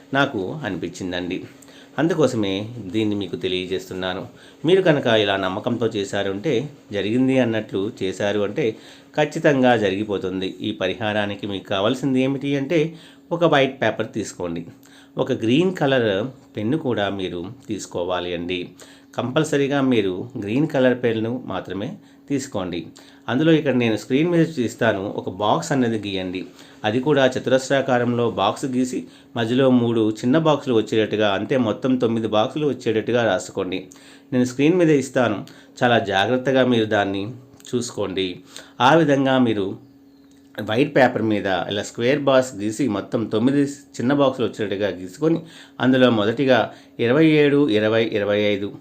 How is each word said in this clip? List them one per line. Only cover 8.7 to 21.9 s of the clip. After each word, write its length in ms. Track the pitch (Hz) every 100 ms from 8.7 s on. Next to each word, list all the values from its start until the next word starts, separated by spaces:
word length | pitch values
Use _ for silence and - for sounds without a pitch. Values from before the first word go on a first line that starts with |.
| - - - - -
ఖచ్చితంగా 600 | 151 160 160 135 127 117
జరిగిపోతుంది. 800 | 101 98 107 95 92 95 95 -
ఈ 100 | 110
పరిహారానికి 760 | - 92 - 107 104 101 101 104
మీకు 160 | 95
కావాల్సింది 580 | - 98 107 131 143 127
ఏమిటి 360 | 131 139 143 139
అంటే, 380 | 143 170 165 - - - -
ఒక 120 | 170
వైట్ 380 | 165 147 131 -
పేపర్ 260 | 110 107 110 113
తీసుకోండి, 500 | 95 - 87 85 82 - - - - -
ఒక 140 | 135
గ్రీన్ 440 | 110 113 139 185 185
కలర్ 520 | 143 131 113 95 131 - - 113
పెన్ను 200 | 107 160
కూడా 320 | 151 104 98
మీరు 360 | 98 90 87 92 123 -
తీసుకోవాలి 680 | 95 - 92 90 90 90
అండి. 360 | 85 87 90 87 - - - _ -
కంపల్సరీగా 640 | 127 147 151 143 139 143
మీరు 480 | 131 117 95 90 117 120
గ్రీన్ 280 | 101 123 156
కలర్ 360 | 135 127 123
పెన్ను 400 | 120 110 113 127 -
మాత్రమే 500 | 92 87 92 123